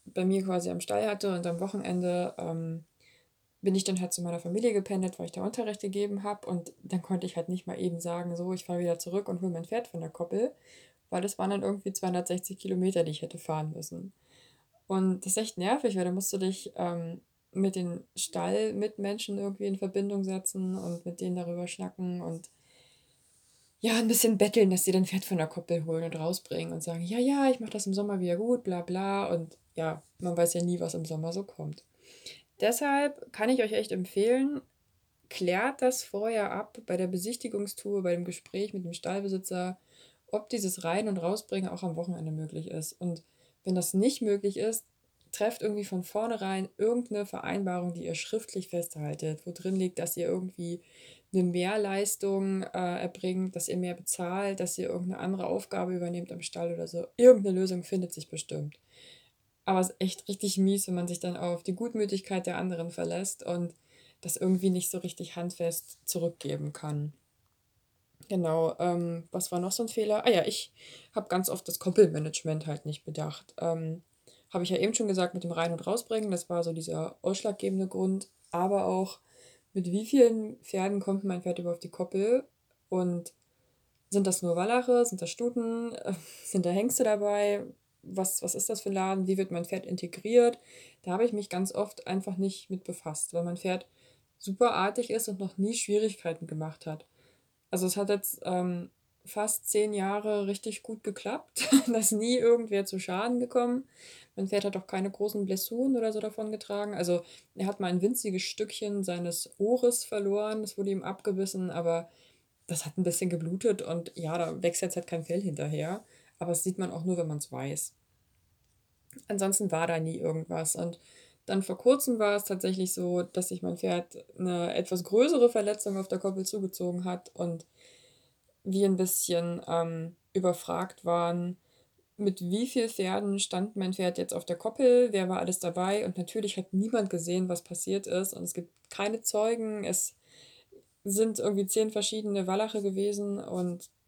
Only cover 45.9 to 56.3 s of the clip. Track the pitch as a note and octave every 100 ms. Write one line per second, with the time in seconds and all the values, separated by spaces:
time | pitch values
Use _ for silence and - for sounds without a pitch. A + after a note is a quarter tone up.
45.9 | F#3 F3+ G#3 A#3 A3 F#3+ F#3+ F#3+ - G#3+
46.9 | A#3+ A#3+ G#3 G3+ - - F#3+ F#3+ F3+ F3
47.9 | E3+ E3+ E3 - A3 - G3 F#3 F3 E3+
48.9 | D#3 D3 D3+ D#3 D#3 - F3 F#3+ F#3+ F#3
49.9 | F3+ E3+ - E3 F3+ F#3 F3+ E3+ E3+ -
50.9 | - - - _ F#3+ F3+ F3+ F3+ G#3+ G3+
51.9 | G3 G3+ - G3 G3 G3 F#3+ F#3+ F#3 F3+
52.9 | F3 F3+ - F#3 F#3 F#3 F3 - F3+ F3+
53.9 | F3 - - F3 F#3+ G3+ G3 F3+ - F3+
54.9 | F3 F3+ F#3+ F#3 G3 - F#3+ - F#3+ F3+
55.9 | F3+ F3 F3 F3